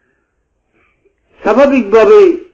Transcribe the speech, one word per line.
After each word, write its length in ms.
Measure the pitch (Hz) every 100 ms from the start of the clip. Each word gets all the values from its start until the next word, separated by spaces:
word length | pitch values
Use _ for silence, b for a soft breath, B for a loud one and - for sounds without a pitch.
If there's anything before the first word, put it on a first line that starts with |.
| _ _ _ _ _ _ _ _ _ _ _ _ _ _
স্বাভাবিকভাবে 960 | 196 226 277 269 202 220 392 427 370 - -